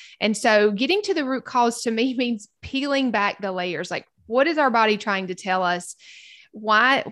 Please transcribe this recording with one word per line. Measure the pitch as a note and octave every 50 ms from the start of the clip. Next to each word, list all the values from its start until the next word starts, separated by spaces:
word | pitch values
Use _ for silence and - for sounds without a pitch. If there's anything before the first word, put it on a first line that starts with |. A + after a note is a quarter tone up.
| - - - _
And | - G#3+ G#3+
so | - - A#3 G#3+ G#3 G#3 G#3+
getting | G#3 G3 B3+ C#4 F4+ G#4 G4+
to | G4 F#4+
the | D#4+ C#4+
root | B3+ C4 B3+ -
cause | - - B3 A#3+ A#3 A#3 - -
to | A#3+
me | A3+ A3+ B3+ C4+ B3
<laughs> | A#3+
means | B3+ A#3+ A#3 G3+ - - _ _
peeling | - - - C4+ C#4 C#4+ C#4 C#4 C4+ B3+
back | G#3 G#3 G3+ G3+ - -
the | G3+ F#3+
layers. | F#3 F#3 F3+ F3+ E3+ C#3+ F3+ -
Like, | F3 D3 - _ _ _ _
what | - A3+ B3+ C#4 E4
is | D#4+ D#4
our | C#4+ C4
body | A3+ A#3 A3 G#3+ G#3+ G#3
trying | - A3 G3 F#3+ F#3+ F3+
to | F#3
tell | F3+ - G3 F#3 F#3 F#3
us? | F3 F3 F3+ F3+ - - - - - - - - - - - - _ _
Why, | G#3+ G#3+ G#3+ G#3+ G#3+ A#3 B3+ C#4 - - -